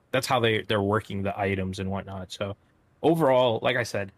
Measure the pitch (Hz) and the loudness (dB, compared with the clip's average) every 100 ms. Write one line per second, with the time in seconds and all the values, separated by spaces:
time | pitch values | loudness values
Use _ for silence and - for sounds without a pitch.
0 | _ 127 - 127 117 107 - 107 98 107 | _ -4 0 2 2 2 0 0 2 0
1 | - 101 98 98 98 98 95 95 95 98 | -2 -6 -6 -2 -2 -2 -4 -4 -6 -6
2 | 92 95 92 - 101 98 _ _ _ - | -8 -12 -12 -8 -8 -8 _ _ _ -2
3 | 143 165 143 127 127 110 123 127 117 107 | 2 4 4 6 4 2 0 0 -2 -4
4 | 98 | -6